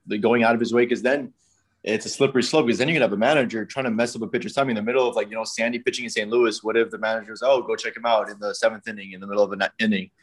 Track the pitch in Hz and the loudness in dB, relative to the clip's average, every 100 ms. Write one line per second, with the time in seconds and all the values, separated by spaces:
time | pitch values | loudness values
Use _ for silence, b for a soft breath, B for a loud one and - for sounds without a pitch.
0 | - 107 110 120 113 120 117 120 123 107 | -8 0 2 4 4 2 2 2 2 2
1 | 123 143 120 _ _ _ _ _ - 107 | 0 0 -4 _ _ _ _ _ -4 -4
2 | - - 139 127 117 156 120 107 139 156 | -4 0 2 2 2 2 2 2 2 2
3 | 113 101 123 151 120 110 101 135 127 110 | 2 4 4 4 2 -4 -6 -4 -2 0
4 | 120 117 113 120 107 139 135 110 110 127 | -2 -4 -6 -4 -2 -2 0 0 0 2
5 | 120 110 104 110 113 - 117 120 123 123 | 2 0 -4 -6 -8 -4 -2 -2 -4 -4
6 | 117 113 104 120 117 107 107 113 113 107 | -6 -6 0 2 2 0 0 0 0 -2
7 | 110 113 107 107 127 131 110 110 113 113 | -4 -4 -6 -4 0 0 0 -4 -6 -4
8 | 120 110 101 104 101 - 113 107 113 104 | 0 2 0 -6 -8 0 0 0 -8 -12
9 | 98 92 98 104 98 98 95 - 110 95 | -14 -14 -4 0 0 0 -4 0 0 0
10 | 92 B | -2 B